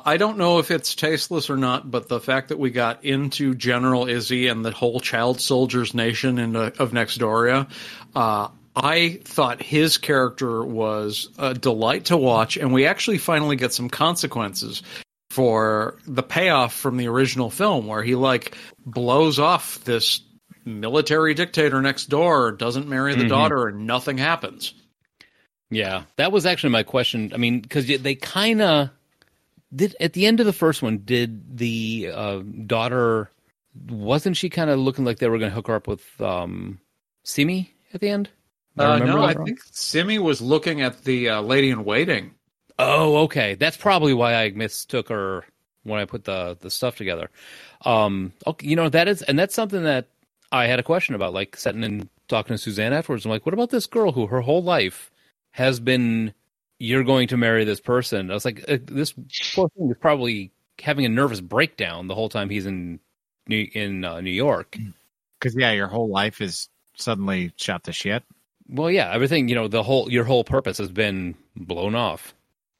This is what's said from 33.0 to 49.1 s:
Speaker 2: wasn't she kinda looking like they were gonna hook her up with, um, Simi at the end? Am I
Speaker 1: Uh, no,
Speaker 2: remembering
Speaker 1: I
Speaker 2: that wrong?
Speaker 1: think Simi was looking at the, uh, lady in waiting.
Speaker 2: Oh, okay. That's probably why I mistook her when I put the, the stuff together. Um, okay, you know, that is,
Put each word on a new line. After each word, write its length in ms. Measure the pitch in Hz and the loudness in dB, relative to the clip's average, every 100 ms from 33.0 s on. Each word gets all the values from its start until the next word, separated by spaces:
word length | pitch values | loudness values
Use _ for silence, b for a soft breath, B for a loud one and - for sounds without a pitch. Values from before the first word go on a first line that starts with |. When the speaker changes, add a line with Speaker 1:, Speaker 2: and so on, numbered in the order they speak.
| 117 110 104 _ _ _ _ - 113 | 2 2 -2 _ _ _ _ -20 -12
Speaker 2:
wasn't 480 | 113 104 147 190 170 | -6 0 2 2 -2
she 120 | 180 | -2
kinda 260 | 170 156 135 | 0 2 2
looking 300 | 135 131 127 | 2 0 0
like 140 | 113 | 0
they 80 | 120 | 0
were 100 | 113 | 0
gonna 140 | 107 | 0
hook 160 | 104 113 | -4 -2
her 80 | 107 | -2
up 120 | - | -2
with, 320 | 101 - - | -8 -10 -6
um, 580 | 104 90 90 92 92 98 _ _ _ _ | -4 -2 -4 -8 -10 -14 _ _ _ _
Simi 500 | - - 151 185 180 _ _ | -6 0 0 0 -6 _ _
at 80 | 180 | -6
the 80 | 202 | -2
end? 200 | 202 202 _ _ _ _ 143 | -2 -4 _ _ _ _ 0
Am 80 | 143 | 2
I 0 | |
Speaker 1:
Uh, 20 | |
no, 60 | 147 | 4
Speaker 2:
remembering 220 | 127 147 | 4 4
Speaker 1:
I 40 | 147 | 4
Speaker 2:
that 100 | 156 | 2
wrong? 80 | 160 | -2
Speaker 1:
think 120 | 254 - | -6 -10
Simi 480 | - - 156 185 214 | -10 -4 -2 0 2
was 220 | 170 135 | 2 0
looking 400 | 120 156 170 147 | 2 2 2 0
at 220 | 127 - | -2 -2
the, 260 | 135 127 120 | -2 0 0
uh, 120 | 107 | 0
lady 280 | 107 135 135 | 2 4 4
in 140 | 117 | 2
waiting. 500 | 104 113 175 120 82 - _ _ _ - | 0 0 2 -2 -6 -16 _ _ _ 0
Speaker 2:
Oh, 380 | 131 143 156 147 | 2 4 4 4
okay. 320 | 156 147 104 98 | 4 2 -2 0
That's 200 | 156 - | -2 0
probably 360 | 208 185 151 | 2 4 4
why 220 | 123 120 117 | 4 4 2
I 140 | 110 | 0
mistook 580 | 101 110 - - 127 - | -2 -6 -8 -6 -4 -4
her 360 | 110 95 92 - _ _ _ | -4 -4 -6 -10 _ _ _
when 160 | 110 107 | -8 -6
I 60 | 101 | -6
put 180 | 117 | -8
the, 340 | 98 95 87 87 | -6 -6 -6 -8
the 80 | 92 | -10
stuff 240 | - 127 - | -4 -4 -4
together. 340 | 98 82 80 B B B B B | -6 -6 -6 B B B B B
Um, 480 | 131 110 107 98 92 - - | 2 4 4 2 -4 -8 -8
okay, 200 | 160 143 | -6 -2
you 80 | 165 | 0
know, 120 | 160 | 2
that 180 | 165 | 4
is, 140 | 175 | 4